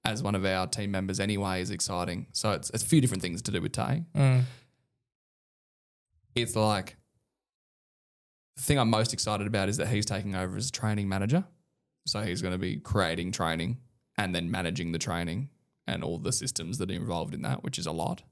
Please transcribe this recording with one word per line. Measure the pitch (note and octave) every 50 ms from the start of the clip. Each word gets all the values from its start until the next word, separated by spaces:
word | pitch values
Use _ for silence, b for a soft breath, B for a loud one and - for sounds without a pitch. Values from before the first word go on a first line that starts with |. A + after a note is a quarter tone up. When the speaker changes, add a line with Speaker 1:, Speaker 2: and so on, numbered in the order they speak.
| -
Speaker 1:
as | A#2 G#2+ G#2+
one | - G2+ G2+
of | F#2+ F#2+
our | F#2+ F#2+ F#2 F#2
team | - - - G#2 G2+
members | G2 F#2+ F#2+ F#2+ F#2+ G2
anyway | G2 G#2 G#2+ G2 G2+ F#2+ F#2 F#2
is | F#2 F#2
exciting. | G2 F2 - - F#2 F2 F2+ F2 E2+ F#2 - -
So | - - - A2
it's, | G2 D#2+ - -
it's | - A#2
a | -
few | - E3+ D#3
different | C3 A2+ G2+ F#2+
things | - F#2 E2+ -
to | - -
do | - F2+
with | F2 -
Tay. | - - - - - - E3+ - -
Speaker 2:
Mm. | D3 C#3 C3+ C3 B2+ B2+ B2+ B B B B _ _ _ _ _ _ _ _ _ _ _ _ _ _ _ _ _ _ _ _ _ _ _ _ _ _ _ _ _ _ _ _ _
Speaker 1:
It's | A#2+ A#2 A2+ -
like, | A2 G#2+ G#2+ G#2+ F#2+ F#2 - - - _ _ _ _ _ _ _ _ _ _ _ _ _ _ _ _ _ _ _ _ _ _ _ _ _ _ _ _ _ _ _
the | -
thing | - - D3 C#3
I'm | A#2+ A2+
most | - A2 A2+ -
excited | - - - A2 G#2+ G2+ G2+
about | G#2 A2 G2+ G2 G2
is | G2+ -
that | D2+ A2
he's | A#2 G#2 G2+
taking | - G#2 F#2+ F#2 G2+ G2
over | F#2 F#2 F#2 F#2+
as | G2+ B2 -
a |
training | - - - G#2+ G#2+ G#2 G2+ G2
manager. | G2 G2 G2 A2+ C#3 F3+ F#3+ - _ _ _ _ _ _ _ _ _ _ _
So | - - G#2
he's | G#2+ F#2 F2 E2+
gonna | - F2+ F2+ F#2
be | F#2 F#2 G#2
creating | - - - - G#2 F#2 E2 E2 E2+ E2+ F#2
training | - - E2+ E2 E2 E2 E2 - B2 B2+ - _ _ _ _ _ _ -
and | G#2 F#2 F2
then | E2+ E2+ E2+
managing | E2+ F#2 F2+ D#2+ F2+ - F2 E2+
the | E2 D#2+
training | - - F2 E2+ F2 E2+ D#2 G#2+ C3+ C#3 _ _ _ _ _ _ _
and | - - F2 -
all | D2+ E2+ E2
the | - E2+
systems | - - - C3+ - - E2 E2 A2+ D3+
that | F2+ F#2+
are | F#2+
involved | E2+ - - F2 E2 D#2 - -
in | C#2+
that, | C2 - - - -
which | - B2+ -
is | -
a | D#2+
lot. | D#2 E2 E2 - - - - _